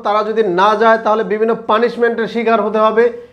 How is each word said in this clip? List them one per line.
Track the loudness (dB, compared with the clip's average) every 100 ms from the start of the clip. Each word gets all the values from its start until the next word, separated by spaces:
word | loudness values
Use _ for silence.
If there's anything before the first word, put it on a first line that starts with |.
| -2
তারা | -2 -2
যদি | -2
না | 0 2 2 4
যায় | 2 2 2
তাহলে | -2
বিভিন্ন | -2 -2 0 -2 -2
পানিশমেন্টের | 0 0 0 -2 -2 -4
শিকার | -2 0 0 0
হতে | 0 0
হবে। | 2 0 -2 -16